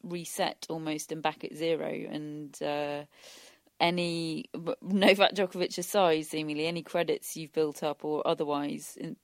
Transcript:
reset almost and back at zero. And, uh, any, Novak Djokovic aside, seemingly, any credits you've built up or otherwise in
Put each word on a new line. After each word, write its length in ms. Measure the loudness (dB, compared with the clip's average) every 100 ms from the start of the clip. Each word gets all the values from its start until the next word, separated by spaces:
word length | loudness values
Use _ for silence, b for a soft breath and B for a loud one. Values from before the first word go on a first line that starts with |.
reset 640 | -10 -8 -6 -2 -2 -4 -8
almost 440 | -6 -4 -6 -6
and 80 | -4
back 240 | -4 -4 -8
at 100 | -4
zero. 320 | -2 0 -2
And, 760 | -6 -6 -8 -8 -10 -12 -8
uh, 440 | -4 -2 -4 -6 -10 B B B B B B 0
any, 720 | 2 2 0 -2 -2 -4 -8 -8 -6 -6
Novak 520 | 0 6 8 10 8
Djokovic 440 | 4 0 0 -2 -2
aside, 480 | 0 4 6 6 2
seemingly, 420 | -4 -4 -2 -2
any 160 | -4
credits 540 | -2 0 2 0 -4 -10
you've 160 | -6
built 280 | -2 -2 0
up 220 | -4 -4
or 240 | -4 -2 0
otherwise 720 | 0 0 -2 -2 -6 -10 -12
in 160 | -10 -12